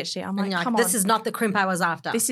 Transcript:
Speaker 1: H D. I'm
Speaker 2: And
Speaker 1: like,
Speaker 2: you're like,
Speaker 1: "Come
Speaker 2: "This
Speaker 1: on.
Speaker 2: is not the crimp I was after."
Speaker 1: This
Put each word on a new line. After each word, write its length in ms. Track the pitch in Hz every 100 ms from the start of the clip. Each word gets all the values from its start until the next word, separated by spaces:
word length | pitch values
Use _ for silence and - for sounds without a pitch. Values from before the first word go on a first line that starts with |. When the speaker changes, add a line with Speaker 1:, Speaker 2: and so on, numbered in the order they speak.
Speaker 1:
H 140 | 156
D. 60 | 185
I'm 80 | 185
Speaker 2:
And 80 | 196
Speaker 1:
like, 80 | 196
Speaker 2:
you're 80 | 180
like, 60 |
Speaker 1:
"Come 100 | 247
Speaker 2:
"This 200 | 226 226
Speaker 1:
on. 60 | 220
Speaker 2:
is 60 | 190
not 100 | 220
the 60 | 226 -
crimp 160 | 226 202
I 100 | 190
was 140 | 175
after." 300 | 175 160 160 226
Speaker 1:
This 100 | 240